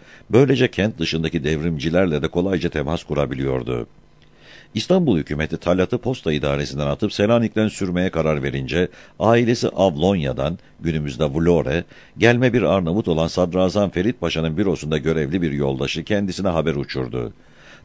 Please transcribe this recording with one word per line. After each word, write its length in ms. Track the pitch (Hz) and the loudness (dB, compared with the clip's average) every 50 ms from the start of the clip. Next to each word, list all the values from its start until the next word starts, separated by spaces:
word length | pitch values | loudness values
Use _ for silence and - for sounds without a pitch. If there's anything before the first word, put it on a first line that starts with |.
| - - - - - - | -20 -20 -20 -20 -4 2
Böylece 420 | - 117 143 135 147 120 127 123 | 4 4 4 4 4 2 2 0
kent 280 | - - 92 110 - - | 0 0 -2 -2 -2 -2
dışındaki 440 | 80 - - 82 80 80 80 82 65 | -4 -4 -2 -2 -2 -2 -2 -2 -2
devrimcilerle 800 | 73 78 78 76 87 82 73 67 80 80 90 95 90 76 73 | -2 -2 0 -2 -2 -2 -2 -2 0 2 2 2 2 2 0
de 60 | 73 78 | -2 -2
kolayca 420 | - 85 87 98 95 90 - 87 | -2 -2 0 0 0 -2 -2 -2
temas 340 | - 78 71 76 82 80 - | -2 -2 -2 -2 -4 -4 -4
kurabiliyordu. 840 | - 76 71 73 64 67 65 67 67 65 64 58 58 64 60 57 - - - - _ _ _ - - - - - - - - - - - | -4 -2 -2 -2 -2 -2 -4 -4 -2 -2 -2 -4 -4 -4 -6 -6 -8 -14 -20 -20 _ _ _ -20 -20 -20 -20 -20 -20 -20 -20 -20 -10 -8
İstanbul 440 | 107 - - 175 190 180 143 104 80 | -4 0 2 2 4 4 4 2 2
hükümeti 400 | 71 - 76 73 78 76 85 - | 0 -2 -2 -2 -2 -2 -4 -4
Talat'ı 400 | - 87 90 92 90 - - 120 | -2 0 2 2 2 0 -2 -2
posta 360 | - 117 131 - - 85 76 | -2 -4 -6 -4 -2 -2 -2
idaresinden 540 | 73 69 73 71 71 71 65 65 69 73 71 | 0 0 0 0 -2 -2 -4 -4 -4 -2 -2
atıp 260 | 71 73 - 104 - | -2 -2 -2 -2 0
Selanik'ten 540 | - 101 104 117 120 117 104 - 110 110 107 | 0 2 4 4 4 2 0 0 0 -2 -2
sürmeye 420 | - - 101 92 87 90 90 92 | -2 -4 -4 -2 0 0 0 0
karar 340 | - 82 78 78 78 73 65 | 0 0 0 0 0 0 -2
verince 440 | 71 64 69 67 - 67 85 90 87 - - - - - - | -4 -4 -4 -4 -2 -2 0 0 -2 -4 -10 -20 -18 -6 0
ailesi 500 | 82 107 117 120 123 110 123 - - - | 2 4 4 4 4 2 0 0 -2 -2
Avlonya'dan, 880 | - - 95 98 78 71 78 95 101 90 73 67 62 - 67 76 87 - - - - - | 0 2 2 2 2 2 2 2 2 2 0 -2 -2 -2 -2 -4 -4 -6 -10 -18 -16 -8
günümüzde 460 | - 82 80 78 76 73 65 60 78 | -4 -4 -2 -2 -4 -4 -4 -2 -2
Vlore, 580 | 71 67 80 82 87 85 82 69 - 73 85 87 - - - - - - - | -2 0 2 2 4 4 2 2 0 -2 -2 -4 -6 -12 -20 -20 -20 -2 2
gelme 360 | 101 117 120 120 127 127 110 | 4 4 4 4 4 2 2
bir 80 | 123 | 2
Arnavut 460 | 98 73 90 98 92 80 85 107 113 90 | 2 2 2 2 2 2 0 0 0 2
olan 200 | 82 78 80 80 | 2 2 0 0
Sadrazam 600 | - - 90 87 82 92 92 92 80 104 101 90 | 0 0 0 2 2 2 2 2 2 2 0 0
Ferit 320 | - 87 90 110 120 - | 0 0 0 0 -2 -2
Paşa'nın 360 | 85 82 78 80 80 80 78 80 | -4 -4 -2 -2 -2 -2 0 0
bürosunda 400 | 104 95 82 67 - 76 78 76 | 0 0 0 -2 -2 -2 -2 -2
görevli 440 | 65 78 80 80 76 69 80 95 | 0 0 0 0 0 0 0 0
bir 100 | 85 78 | 0 0
yoldaşı 520 | 71 71 71 67 67 65 71 69 - 82 80 | 0 0 0 0 -2 -2 -4 -4 -4 -6 -4
kendisine 440 | - 104 101 101 95 87 - 95 98 | -2 -2 0 0 -2 -4 -4 -2 -2
haber 280 | 85 80 76 78 76 | 0 0 0 0 -2
uçurdu. 580 | 71 67 - - 67 64 60 57 64 60 55 - - - - - - - - - - - | -2 -4 -6 -6 -6 -6 -6 -6 -8 -8 -8 -10 -16 -20 -20 -20 -20 -20 -20 -20 -20 -6